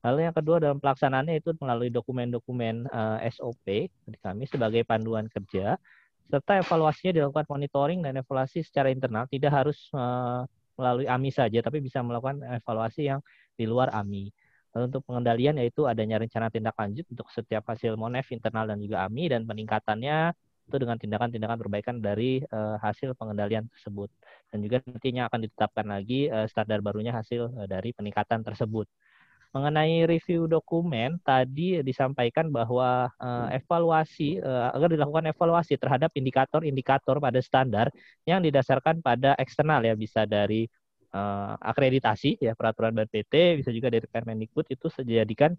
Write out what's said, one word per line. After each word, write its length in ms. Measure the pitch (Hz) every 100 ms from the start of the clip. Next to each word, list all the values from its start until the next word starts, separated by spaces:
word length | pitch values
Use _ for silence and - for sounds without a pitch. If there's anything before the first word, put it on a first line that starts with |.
Lalu 240 | 120 139 165
yang 80 |
kedua 240 | 165 151 170
dalam 240 | 151 143
pelaksanaannya 560 | 143 131 139 131 151 160
itu 160 | 165 165
melalui 320 | 139 117 123
dokumen-dokumen, 960 | 120 113 127 120 120 - 123 117 113 127
eh, 400 | 117 110 110 117
S 80 | -
O 160 | 127 120
P 320 | - 101 180 _ -
dari 80 | 110
kami 320 | 98 98 135
sebagai 320 | 147 113 113 117
panduan 400 | 113 110 113 110
kerja, 480 | - 98 95 98 151 _ - _ _ _
serta 320 | 143 - 202 180
evaluasinya 480 | 170 156 147 185
dilakukan 320 | 165 143 143 156
monitoring 560 | 143 143 139 143 180
dan 160 | 156 135
evaluasi 480 | 127 135 131 175 160
secara 240 | - 135
internal, 400 | 131 131 110 127
tidak 240 | 139 143
harus, 240 | 143 139 147 -
eh, 480 | 147 123 123 123 123 127 _ _ -
melalui 240 | 127 123 135
ami 240 | 127 135
saja, 320 | 127 120 113
tapi 160 | - 147
bisa 240 | 131 135
melakukan 400 | 120 120 131 143
evaluasi 720 | 123 123 - 110 113 110 143
yang 80 | 135 - _ _
di 160 | _ 113
luar 240 | 117 131
ami. 400 | 107 101 101 98 _ _ _ _
Lalu 240 | 117 123 131
untuk 80 | -
pengendalian 560 | 123 120 117 131 151
yaitu 240 | 120 - 147
adanya 320 | 113 110 110
rencana 320 | 113 113 113
tindak 240 | 113 110
lanjut 320 | - 104 107 175
untuk 160 | 123 -
setiap 400 | - 107 110 107
hasil 240 | 113 117
MONEF 400 | 110 113 123 131
internal 320 | 117 113 113 110
dan 160 | 104
juga 240 | 104 104 95
ami, 240 | 113 170
dan 160 | 120 113
peningkatannya 880 | 107 107 107 - 110 131 156 165 170 _ _ _
itu 160 | 139
dengan 160 | 120 117
tindakan-tindakan 580 | 110 104 120 120 107 117
perbaikan 320 | 110 104 104 120
dari, 400 | 104 104 123 131
eh, 340 | - 110 107 107
hasil 320 | 107 104 135 127
pengendalian 560 | 110 104 104 110 113
tersebut. 400 | _ - 101 101 _ _ - _
Dan 80 | 107
juga 240 | 104 123
nantinya 480 | 127 123 135 123 117
akan 80 | 120 110
ditetapkan 400 | - 110 - 104
lagi, 400 | 101 101 131 143
eh, 160 | 113 110
standar 320 | - 110 107
barunya 320 | 104 104 113 120
hasil, 400 | 110 120 120 123
eh, 120 | 98
dari 240 | 95 110 -
peningkatan 480 | 104 104 104 113
tersebut. 400 | 113 104 113 110 101 _ _ _ _ _ _ 135
Mengenai 480 | 143 151 156 165
review 400 | 165 165 - 170
dokumen, 800 | 165 160 - 170 175 123 120 175
tadi 560 | - 131 127 135 175 180
disampaikan 720 | 131 127 131 139 123 147 160
bahwa, 560 | 135 113 123 127 127 123 -
eh, 480 | 127 120 120 131
evaluasi, 800 | - 170 170 160 160 - 147 185
eh, 260 | - 127 120 135
agar 160 | 170
dilakukan 400 | 160 147 156 160
evaluasi 480 | 151 170 170 165 135
terhadap 320 | 135 131 160 -
indikator-indikator 960 | 135 131 135 - 160 135 - 135 - 135
pada 160 | 139 123
standar 480 | - 131 127 104 117 - - _ -
yang 160 | 185
didasarkan 560 | 165 139 131 135 156 165
pada 400 | 147 120 135 139
eksternal 400 | 131 - 147 147 113
ya, 80 | 110
bisa 320 | 107 - 104
dari, 400 | 104 101 110 113 _ _ _ _ 98
eh, 380 | 101 101 101 107
akreditasi 800 | - 113 135 131 117 107 139 226
ya, 160 | 117 113
peraturan 320 | 113 110 113
B 160 | 113 110
P 160 | 107
T, 100 | 104 147 175 160
bisa 160 | 127
juga 160 | 113 127
dari 160 | 117
Permendikbud, 640 | 110 123 117 110 110 - 160
itu 240 | - 165 -
dijadikan 560 | 123 113 107 110 147